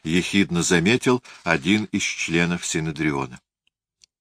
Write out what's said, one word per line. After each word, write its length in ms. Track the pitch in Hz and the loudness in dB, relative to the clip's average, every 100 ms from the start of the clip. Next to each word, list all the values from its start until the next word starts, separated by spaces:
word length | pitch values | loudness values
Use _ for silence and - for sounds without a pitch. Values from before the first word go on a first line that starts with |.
ехидно 580 | 80 87 85 101 87 87 | -2 -2 2 2 2 0
заметил 600 | 80 87 87 123 - 123 - - | 2 2 4 2 2 0 -2 -8
один 420 | - 80 73 107 104 | -2 0 2 0 0
из 160 | 101 | -4
членов 640 | - - - 82 87 87 | -4 -4 -2 0 0 -2
Синедриона. 760 | - 85 80 76 78 69 67 62 _ _ _ _ _ _ _ _ | -4 -4 -4 -4 -4 -4 -6 -12 _ _ _ _ _ _ _ _